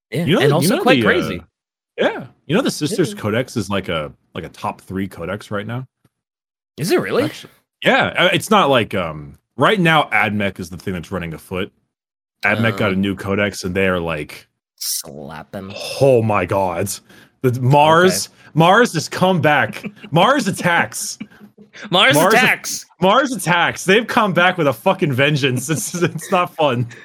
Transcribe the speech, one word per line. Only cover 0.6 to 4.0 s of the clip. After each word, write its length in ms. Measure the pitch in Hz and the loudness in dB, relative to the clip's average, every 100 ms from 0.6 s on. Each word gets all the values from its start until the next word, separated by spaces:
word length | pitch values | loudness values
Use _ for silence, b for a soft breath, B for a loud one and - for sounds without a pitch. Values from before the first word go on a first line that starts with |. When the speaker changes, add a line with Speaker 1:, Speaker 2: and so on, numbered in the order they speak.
| 160 | 2
Speaker 2:
you 80 | 302 | 2
know 60 | |
Speaker 1:
quite 120 | 254 127 | 2 4
Speaker 2:
the, 60 | 107 | 4
uh, 40 | |
Speaker 1:
crazy. 320 | - - 90 - _ _ _ _ - | 2 -2 -8 -12 _ _ _ _ -4
Speaker 2:
yeah. 300 | 240 427 127 _ - | -4 -4 -12 _ -4
You 100 | 190 | -2
know 40 | |
the 100 | 285 | 0
Sisters 440 | - 147 208 131 | -2 -2 -2 -2
Speaker 1:
Yeah. 60 | 104 | -2
Speaker 2:
Codex 360 | 107 110 131 120 | -2 -2 -2 -6
is, 140 | 95 | -4
like, 180 | 98 92 | -4 -4
a, 240 | 85 | -6